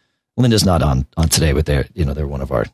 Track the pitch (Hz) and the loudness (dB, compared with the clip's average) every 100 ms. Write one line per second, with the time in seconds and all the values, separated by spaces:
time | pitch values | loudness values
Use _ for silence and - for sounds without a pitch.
0 | _ _ _ - 123 110 92 85 73 65 | _ _ _ -2 2 2 2 2 2 0
1 | 65 - 80 - 78 71 73 71 - - | -2 -2 0 2 0 0 0 -2 -2 -4
2 | 71 69 71 71 67 62 53 | -4 -4 -6 -6 -4 -4 -4